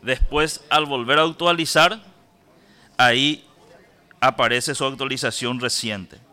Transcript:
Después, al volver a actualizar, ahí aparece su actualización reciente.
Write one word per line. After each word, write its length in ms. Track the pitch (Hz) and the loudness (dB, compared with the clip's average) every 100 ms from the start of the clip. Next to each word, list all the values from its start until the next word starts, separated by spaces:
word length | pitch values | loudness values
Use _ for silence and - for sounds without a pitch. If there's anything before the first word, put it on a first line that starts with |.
Después, 600 | 107 127 - 143 156 - - | -4 -2 0 0 -2 -4 -2
al 160 | 151 151 | 0 0
volver 340 | 135 117 143 | -4 0 2
a 40 | |
actualizar, 760 | 165 156 170 170 160 - 165 220 - _ _ _ _ _ _ _ _ _ | 2 0 -2 0 0 2 2 2 -14 _ _ _ _ _ _ _ _ _
ahí 480 | 123 120 139 151 - _ _ - _ _ _ _ | 4 4 2 -2 -10 _ _ -20 _ _ _ _
aparece 520 | 127 131 120 123 123 | 0 2 0 2 -2
su 120 | 143 135 | -4 -4
actualización 760 | 135 135 131 127 - 120 127 | -4 -6 -4 -4 -4 -4 -4
reciente. 600 | 120 - 113 104 90 - _ | -4 -4 -4 -6 -10 -18 _